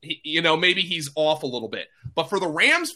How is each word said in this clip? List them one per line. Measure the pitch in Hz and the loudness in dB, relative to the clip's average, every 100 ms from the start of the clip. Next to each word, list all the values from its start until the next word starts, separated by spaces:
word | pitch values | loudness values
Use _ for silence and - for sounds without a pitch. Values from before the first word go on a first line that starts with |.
he, | 156 165 | -12 -10
you | 151 160 | -4 0
know, | 165 | 2
maybe | 160 180 185 | 4 4 2
he's | 180 170 139 | -2 -4 -6
off | 156 156 156 | 0 0 0
a | 139 | -4
little | 123 110 | -6 -8
bit. | 107 - _ 120 | -10 -12 _ -6
But | - - | -4 -2
for | 196 | -2
the | 180 | 0
Rams, | 156 247 330 330 | 2 4 4 0